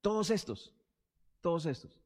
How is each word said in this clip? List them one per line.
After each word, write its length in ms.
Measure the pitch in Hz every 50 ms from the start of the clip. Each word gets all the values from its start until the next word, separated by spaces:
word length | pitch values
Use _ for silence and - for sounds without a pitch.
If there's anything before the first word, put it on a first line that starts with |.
Todos 260 | - 202 208 214 208 -
estos, 460 | 220 196 - - 107 - - - _ _ _ _ _ _ _ _ _ _ _ _ _ _
todos 240 | - 175 170 170 151
estos. 340 | 160 131 - - - - _ _